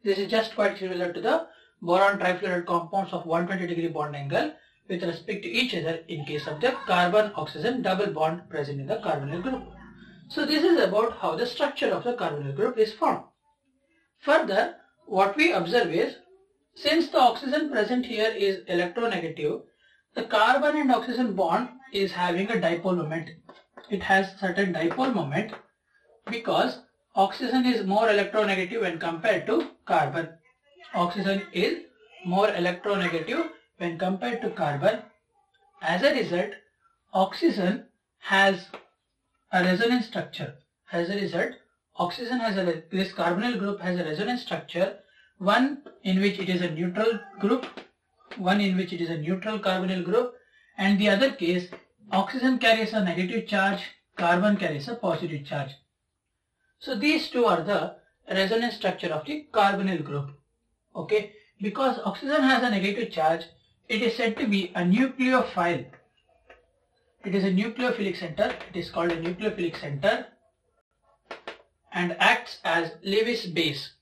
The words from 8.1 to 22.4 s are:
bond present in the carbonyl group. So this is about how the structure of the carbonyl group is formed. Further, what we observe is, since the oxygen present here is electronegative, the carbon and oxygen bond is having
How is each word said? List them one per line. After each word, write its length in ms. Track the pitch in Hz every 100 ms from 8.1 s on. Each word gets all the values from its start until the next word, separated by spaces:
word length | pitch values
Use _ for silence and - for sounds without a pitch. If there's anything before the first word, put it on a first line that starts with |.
bond 340 | 156 160 170 -
present 320 | 156 143 139
in 60 |
the 120 | 139 -
carbonyl 440 | - 139 139 170
group. 220 | 262 254 - - - - - - -
So 160 | -
this 180 | 302 302
is 160 | 359 330
about 380 | 185 208 226 -
how 180 | 185
the 120 | 180 247
structure 420 | - 285 - 285
of 140 | 160
the 100 | 240
carbonyl 420 | 240 165 147 139
group 220 | 139 240 226
is 160 | 214
formed. 300 | - 320 - - _ _ _ _ _ _ _ _ _
Further, 560 | 285 320 226 196 - - _ _ -
what 280 | 190 202
we 160 | 277 330
observe 400 | 262 165 240 160
is, 240 | 160 - - _ _ _ _ _
since 320 | - 294 320 -
the 120 | 320
oxygen 520 | 254 233 262 302 302
present 340 | 233 208 247
here 240 | - 214 220
is 340 | 196 196 185 -
electronegative, 920 | 175 175 240 226 180 165 156 147 - - _ _ _ _
the 120 | -
carbon 520 | - 214 226 269 294 302
and 140 | 269
oxygen 420 | 233 254 233 240
bond 360 | 185 165 190 254 - -
is 200 | 196 185
having 360 | 170 175 175